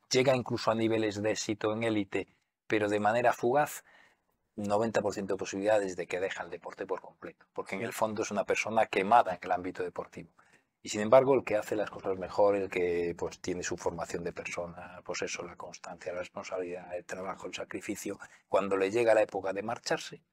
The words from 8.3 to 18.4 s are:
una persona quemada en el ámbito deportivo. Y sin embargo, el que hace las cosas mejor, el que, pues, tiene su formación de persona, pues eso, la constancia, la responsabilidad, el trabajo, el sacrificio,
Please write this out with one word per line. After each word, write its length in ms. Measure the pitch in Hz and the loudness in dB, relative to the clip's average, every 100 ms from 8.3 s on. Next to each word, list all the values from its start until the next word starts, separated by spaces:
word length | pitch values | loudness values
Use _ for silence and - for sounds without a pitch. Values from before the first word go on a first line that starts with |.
una 140 | 101 | -2
persona 420 | - - 107 113 107 | 0 0 2 2 2
quemada 480 | 104 95 120 95 | 2 6 6 4
en 60 | 90 | -2
el 100 | 92 | -2
ámbito 300 | 90 90 90 | -2 -4 -6
deportivo. 480 | 90 - 90 - 82 _ _ _ _ _ | -8 -8 -12 -14 -18 _ _ _ _ _
Y 60 | - | -8
sin 140 | 107 | -4
embargo, 320 | 107 131 131 | 6 6 8
el 100 | 131 | 2
que 120 | - 104 | 2 -4
hace 200 | - 110 | -2 -4
las 140 | 98 | -4
cosas 280 | - 98 95 | -6 -6 -6
mejor, 380 | 87 - 101 101 | -6 4 4 4
el 140 | 92 | -2
que, 440 | 92 90 87 87 85 | -2 0 0 -2 -4
pues, 200 | 85 - | -8 -6
tiene 220 | - 87 | -6 -6
su 140 | - 87 | -6 -4
formación 480 | 87 85 82 87 | -6 -6 -8 -6
de 80 | 85 | -8
persona, 680 | 85 85 - 87 85 - 90 | -8 -10 -8 -8 -10 -16 -16
pues 160 | - 87 | -10 -8
eso, 220 | 92 - | -6 -8
la 140 | 87 85 | -12 -14
constancia, 560 | - - - 87 90 | -16 -16 -16 -12 -10
la 80 | 87 | -8
responsabilidad, 760 | 90 101 98 92 87 90 90 90 | -10 -12 -8 -8 -6 -8 -8 -12
el 80 | |
trabajo, 420 | - 92 95 90 92 | -10 -10 -10 -10 -10
el 60 | |
sacrificio, 640 | - 90 101 - 101 104 95 - - | -10 -10 -10 -8 -8 -8 -10 -14 -20